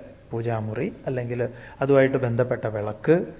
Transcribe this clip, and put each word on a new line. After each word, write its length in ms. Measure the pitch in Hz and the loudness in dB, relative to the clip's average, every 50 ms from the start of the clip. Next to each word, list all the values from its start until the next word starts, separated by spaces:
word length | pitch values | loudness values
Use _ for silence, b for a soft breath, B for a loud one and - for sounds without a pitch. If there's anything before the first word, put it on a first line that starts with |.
| - - - - - - | -6 -12 -18 -20 -14 -10
പൂജാമുറി, 600 | - 113 113 117 113 110 107 107 110 117 147 220 - - - | -8 -6 -4 -2 -4 -4 -4 -6 -4 -4 -6 -6 -8 -8 -8
അല്ലെങ്കിൽ 420 | 156 135 127 120 120 123 120 117 113 120 B B B B B | -6 -6 -6 -6 -6 -4 -4 -4 -6 -6 B B B B B
അതുമായിട്ട് 360 | 135 135 139 135 135 135 135 | 2 4 6 6 6 6 4
ബന്ധപ്പെട്ട 500 | 135 123 120 117 120 123 123 127 117 - | 0 0 0 0 0 0 0 -2 -4 -4
വിളക്ക്, 580 | 110 107 107 104 104 107 - - 156 160 180 226 - b | -4 -4 -4 -4 -6 -8 -2 2 4 4 4 2 -4 b